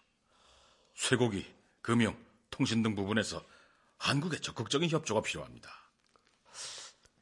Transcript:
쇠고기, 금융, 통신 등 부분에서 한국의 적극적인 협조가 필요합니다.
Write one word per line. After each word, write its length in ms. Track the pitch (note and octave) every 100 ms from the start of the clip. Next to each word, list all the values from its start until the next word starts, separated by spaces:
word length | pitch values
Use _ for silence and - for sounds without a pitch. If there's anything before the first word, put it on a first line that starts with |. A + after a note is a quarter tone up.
| _ _ _ _ - - - _ _
쇠고기, 540 | - - B2 A#2+ G2 - - _ _
금융, 340 | - A#2 A2 - - _ _
통신 320 | - C3 A2+
등 120 | A2
부분에서 480 | G2+ G2 A2 G2 E2 - - - _ _ _
한국의 440 | - C#3 F3 C#3+
적극적인 500 | - - A2 C#3 E3+
협조가 320 | D#3 - G#2+
필요합니다. 480 | - D#2 C2+ A#1+ - - - _ _ _ _ _ _ - - - - - _ _